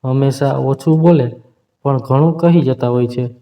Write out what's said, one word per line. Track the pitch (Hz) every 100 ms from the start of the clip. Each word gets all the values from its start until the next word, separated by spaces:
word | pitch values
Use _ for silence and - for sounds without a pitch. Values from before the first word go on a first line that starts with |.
હંમેશા | 131 131 135 135 139 135
ઓછું | 131 135 - 160
બોલે, | 165 165 120 107 _ _ _ _
પણ | 139 131
ઘણું | 117 131 160 170
કહી | 175 170
જતા | 131 127 123
હોય | 123 120
છે. | 120 123 -